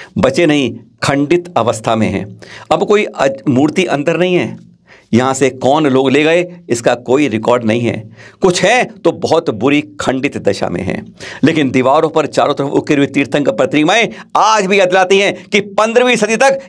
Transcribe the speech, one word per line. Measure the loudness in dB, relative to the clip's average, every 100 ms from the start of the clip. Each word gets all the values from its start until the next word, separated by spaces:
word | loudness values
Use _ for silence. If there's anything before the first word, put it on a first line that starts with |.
| -10 -2
बचे | 0 2 2
नहीं, | 2 0 -6 -18 _
खंडित | -2 -2 0 0 0 -2
अवस्था | -2 -2 -2 0
में | 0
हैं। | -2 -8 -16 -20 -20 -4
अब | -2 2
कोई | 0 0
अज-, | -2 -2 -2 -2
मूर्ति | 2 2 0 -2
अंदर | -2 -2 0
नहीं | 0 0
है, | -2 -8 -20 -20 _ -20 _
यहाँ | 0 2
से | 2 0
कौन | 0 0 2 2
लोग | 2 2
ले | 2
गए | 2 2 0 -10 -6
इसका | -2 0 -2
कोई | 0 0 0
रिकॉर्ड | -2 0 0
नहीं | 0 0
है। | 0 -4 -6 -20 -20 0
कुछ | 0 2
है | 2 2 0 -2
तो | -4
बहुत | -2 0 0 0
बुरी | -2 0 0 -2 -6
खंडित | -4 -2 -4 -2
दशा | -2 -2 -4
में | -4
है, | -6 -8 -10 -18 -18 0
लेकिन | 0 2 0
दीवारों | 2 2 2 2
पर | 0 -2
चारों | 0 0
तरफ | -2 -2
उकेरी | -2 0 0
हुई | 2
तीर्थंकर | 0 -2 0 0
प्रतिमाएं | 0 0 2 2 2 0 -4 -4 0
आज | 2 2 2
भी | 2
याद | 2
दिलाती | 2 2 2
हैं | 2 -4 -4
कि | -4 -2
पंद्रहवीं | -2 0 2 2 0
सदी | 0 2
तक | 2 0